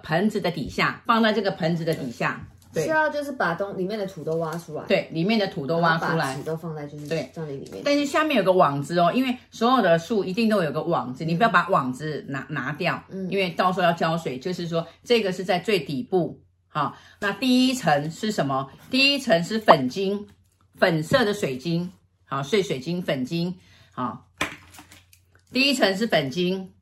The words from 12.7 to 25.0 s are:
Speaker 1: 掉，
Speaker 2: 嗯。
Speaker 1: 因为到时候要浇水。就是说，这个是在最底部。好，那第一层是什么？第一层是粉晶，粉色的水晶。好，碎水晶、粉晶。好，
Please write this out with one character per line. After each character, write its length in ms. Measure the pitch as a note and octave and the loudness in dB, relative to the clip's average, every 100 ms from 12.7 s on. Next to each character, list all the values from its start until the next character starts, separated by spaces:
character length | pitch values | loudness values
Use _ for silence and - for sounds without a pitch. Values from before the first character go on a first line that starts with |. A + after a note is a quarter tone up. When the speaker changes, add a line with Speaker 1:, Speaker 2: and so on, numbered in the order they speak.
Speaker 1:
掉， 300 | D3+ E3+ C3 - | -2 -2 -2 -6
Speaker 2:
嗯。 220 | F#3 F#3 | -10 -4
Speaker 1:
因 80 | F#3+ | -2
为 100 | F#3 | -2
到 220 | E3 F#3 | 0 0
时 80 | F#3 | 2
候 40 | |
要 80 | F3 | 2
浇 260 | E3+ E3 E3 | 2 0 0
水。 200 | E3 B2+ | -4 -6
就 140 | F#3 | -6
是 160 | F3+ E3+ | -6 -4
说， 180 | E3+ E3 - | -4 -4 -6
这 180 | - A#3+ | 0 2
个 100 | G3 | 2
是 100 | F3+ | -2
在 160 | F#3+ F3+ | -2 -2
最 200 | F3+ G3 | 0 -2
底 240 | - C3+ | -2 -6
部。 400 | A#2+ F#3 D#3 - _ _ _ | 0 0 0 -6 _ _ _
好， 260 | D#3 C#3 - - _ | -4 -4 -6 -20 _
那 120 | G3+ | -4
第 340 | G3 C4 B3+ B3+ | 0 2 4 4
一 60 | |
层 380 | B3+ E3 C#3+ D3+ | 2 2 2 0
是 200 | - G#3+ | -4 -4
什 140 | G#3+ C#3 | -2 0
么？ 240 | C3+ C#3 - - | -2 -4 -12 -4
第 240 | B3+ C#4 | 2 2
一 40 | C#4+ | 2
层 240 | C4+ E3+ | 2 2
是 160 | E3+ A3 | 2 2
粉 300 | G3+ D#3+ B2+ | 4 4 2
晶， 380 | F#3+ G3 G3+ - _ _ _ _ | -2 -2 -4 -8 _ _ _ _
粉 280 | - F#3+ D#3+ | 0 2 2
色 220 | D3+ C4+ | 2 2
的 80 | G#3+ | 2
水 240 | G3+ D3+ B2+ | 0 -4 -4
晶。 340 | E3+ E3+ F3+ - _ _ - | -2 -2 -4 -10 _ _ -8
好， 160 | C3+ | -6
碎 200 | C#3+ G#3+ | 0 0
水 160 | F3 C#3 | 0 -2
晶、 220 | E3 F3 | -4 -4
粉 240 | F3+ C#3+ | -2 -2
晶。 320 | B2+ E3+ F3 F3+ _ - _ | -2 -2 -4 -6 _ -20 _
好， 360 | - B2 A2+ _ - - - - - - - | -8 -6 -8 _ -10 -8 -10 -20 -20 -20 -20